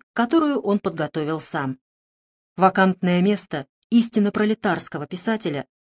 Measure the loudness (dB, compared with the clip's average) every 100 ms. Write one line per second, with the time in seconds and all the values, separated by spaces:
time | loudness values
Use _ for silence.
0 | _ -4 2 2 2 0 0 0 -2 -4
1 | -4 -4 -4 -4 -4 -4 -4 -6 _ _
2 | _ _ _ _ _ 2 2 4 2 2
3 | 2 2 2 0 -4 -10 -10 _ _ 2
4 | 2 2 0 2 0 0 0 -2 -4 -8
5 | -8 -6 -4 -4 -2 -6 -8 _ _